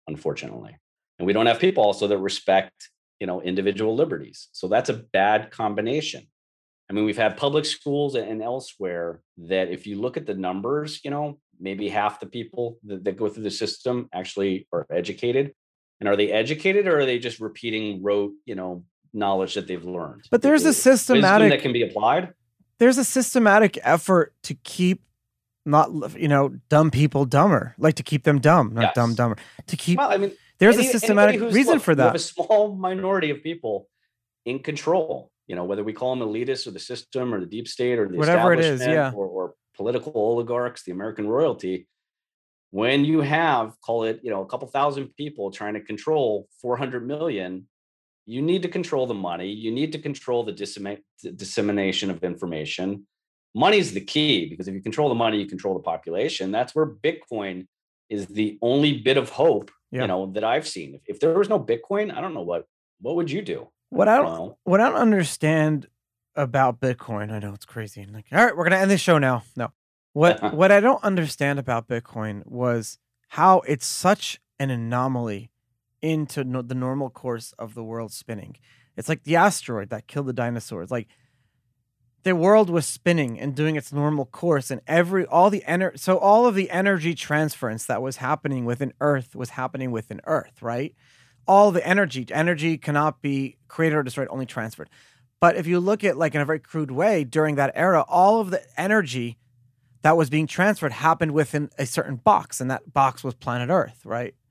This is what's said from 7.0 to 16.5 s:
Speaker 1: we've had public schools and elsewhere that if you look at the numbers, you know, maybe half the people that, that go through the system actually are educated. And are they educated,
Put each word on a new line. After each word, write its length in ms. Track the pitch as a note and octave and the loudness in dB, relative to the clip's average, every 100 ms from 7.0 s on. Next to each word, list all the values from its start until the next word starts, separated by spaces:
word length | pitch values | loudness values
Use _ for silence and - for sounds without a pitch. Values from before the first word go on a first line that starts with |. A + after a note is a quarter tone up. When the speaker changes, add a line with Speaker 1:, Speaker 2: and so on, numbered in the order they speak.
Speaker 1:
we've 120 | G#2+ G#2 | -2 0
had 200 | G#2+ - | -2 0
public 280 | C#3 D3+ | -2 0
schools 520 | D3+ - D3+ C#3+ D3 B2+ | -2 -6 -4 -2 -2 -4
and 260 | G#2 A2 | -6 -6
elsewhere 800 | A2 B2+ - - F#2+ F2 E2+ E2+ _ - | -6 -8 -10 -10 -8 -6 -8 -10 _ -20
that 300 | E2 F#2+ F2+ | -4 -2 -2
if 160 | F#2 G#2+ | -6 -10
you 140 | G2+ | -8
look 160 | B2 - | -6 -6
at 100 | A2 | -8
the 80 | |
numbers, 640 | F#2+ F#2+ F#2+ A2+ D3 D3+ - | -6 -6 -6 -4 -4 -6 -10
you 60 | C#3+ | -8
know, 260 | C#3+ D3+ C#3+ _ _ | -8 -8 -10 _ _
maybe 260 | F#2+ G2 G2+ | -10 -6 -4
half 280 | G#2 G#2 - | -2 -2 -4
the 80 | G2 | -12
people 520 | A#2+ A2+ - A#2+ A#2 G#2 | -12 -12 -8 -8 -8 -14
that, 180 | G2 | -8
that 120 | G2 F#2+ | -6 -4
go 100 | G#2+ | -6
through 140 | A2 | -4
the 80 | G#2 | -8
system 580 | - G#2+ - B2+ B2 A#2+ | -6 -6 -6 -6 -6 -6
actually 520 | F2+ F#2 - G2 F#2+ - | -10 -8 -4 -2 -4 -6
are 140 | F2 D2+ | -8 -4
educated. 600 | E2+ F2+ F#2 A#2+ C3 C#3 - _ _ _ _ | -6 -6 -4 -2 -2 -2 -8 _ _ _ _
And 80 | G2+ | 0
are 80 | G2+ | 2
they 160 | G#2 | 2
educated, 560 | G#2+ C3+ | 0 -2